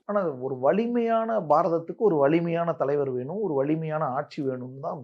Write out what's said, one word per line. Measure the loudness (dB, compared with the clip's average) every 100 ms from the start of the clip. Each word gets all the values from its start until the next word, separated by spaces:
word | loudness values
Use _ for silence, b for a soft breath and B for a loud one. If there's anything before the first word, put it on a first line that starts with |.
| -4
ஆனா | -2 -2
ஒரு | -4 -6 0
வலிமையான | 2 2 2 0 0 0 0 -2
பாரதத்துக்கு | 2 2 4 0 -2 0
ஒரு | 2 6
வலிமையான | 4 4 2 0 -2
தலைவர் | 0 0 0 0
வேணும், | -2 -4 -4
ஒரு | -2
வலிமையான | 0 0 0 -2 -2 -2
ஆட்சி | -2 -6 -4
வேணும்னு | -4 -4 -8 -10
தான் | -8 -8